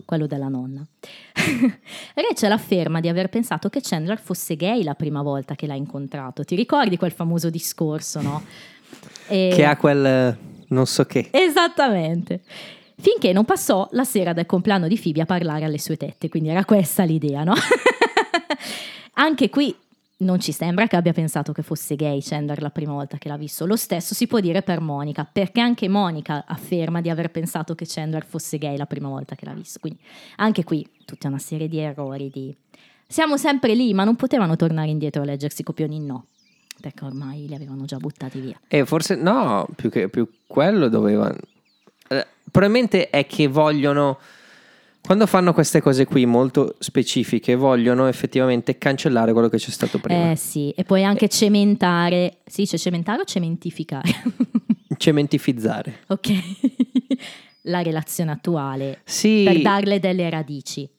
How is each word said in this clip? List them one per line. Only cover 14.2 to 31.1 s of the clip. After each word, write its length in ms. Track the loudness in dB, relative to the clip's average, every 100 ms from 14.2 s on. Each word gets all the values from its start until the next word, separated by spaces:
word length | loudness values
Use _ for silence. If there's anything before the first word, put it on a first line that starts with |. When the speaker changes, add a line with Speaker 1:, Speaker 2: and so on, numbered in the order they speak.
| 0 -2
Speaker 1:
del 100 | 0
compleanno 440 | 0 2 2 2
di 100 | 0
Phoebe 220 | -2 -2
a 20 | 0
parlare 400 | 0 -2 -4 -4
alle 140 | -4
sue 180 | -6 -6
tette, 320 | -8 -8 -6
quindi 200 | -4 -2
era 140 | 0 4
questa 380 | 4 4 2 2
l'idea, 400 | 2 0 -2 0
no? 100 | 0
<laughs> 1600 | 2 2 2 2 2 0 0 -2 -4 -8 -8 -12 -14 -16 -10 0
Anche 340 | 0 2 2
qui 260 | 2 0 -2 _ _ _ -4
non 200 | 0 0
ci 120 | -2
sembra 340 | -4 -2 0 2
che 100 | 4
abbia 160 | 2 2
pensato 380 | -2 -2 -4
che 100 | -6
fosse 340 | -6 -6 -6 -4
gay 240 | -2 -2
Chandler 380 | -4 -6 -4 -6
la 80 | -6
prima 220 | -6 -6
volta 240 | -6 -8 -10
che 120 | -12
l'ha 100 | -10
visto. 260 | -10 -8 -2
Lo 120 | -2
stesso 380 | -2 -6 -4 -4
si 120 | -2
può 140 | 0
dire 220 | 0 0
per 180 | -2 -2
Monica, 460 | -4 -4 -6 -6 -6
perché 300 | -2 -2 0
anche 280 | 0 0 0
Monica 560 | 0 0 -2 -6 -6 -6
afferma 540 | -10 -4 -2 -2 -2
di 80 | -2
aver 220 | -2 -4
pensato 440 | -4 -6 -6 -6 -8
che 120 | -10
Chandler 380 | -8 -6 -6 -6
fosse 320 | -10 -8 -8
gay 180 | -6 -6
la 100 | -8
prima 220 | -8 -8
volta 260 | -10 -12 -14
che 120 | -14
l'ha 80 | -16
visto. 240 | -16 -14
Quindi 200 | -14 -14 _ -20 -16 -2
anche 280 | 0 0 0
qui 220 | -2 -6 _
tutta 220 | -20